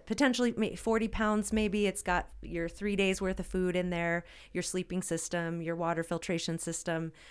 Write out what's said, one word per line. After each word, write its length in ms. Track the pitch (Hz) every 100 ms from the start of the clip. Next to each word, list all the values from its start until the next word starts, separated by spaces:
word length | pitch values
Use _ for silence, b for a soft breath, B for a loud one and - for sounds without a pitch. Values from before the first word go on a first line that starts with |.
| -
potentially 480 | 214 269 240 240 226
may-, 200 | 214 -
forty 320 | - 226 220
pounds, 440 | - 214 214 208
maybe. 360 | 220 214 208 202
It's 160 | 190
got 260 | - 180 - -
your 260 | - 170 165
three 260 | - 208 202
days 240 | 196 185
worth 200 | 190 190
of 80 | 180
food 280 | 185 185 180
in 140 | 180
there, 360 | 170 170 170 170 B B
your 100 | -
sleeping 380 | 175 185 180 180
system, 580 | - 165 - 175 165 170
your 120 | 165 165
water 280 | 170 165
filtration 560 | 165 165 - 170 - 165
system, 540 | - 165 - 165 160 B B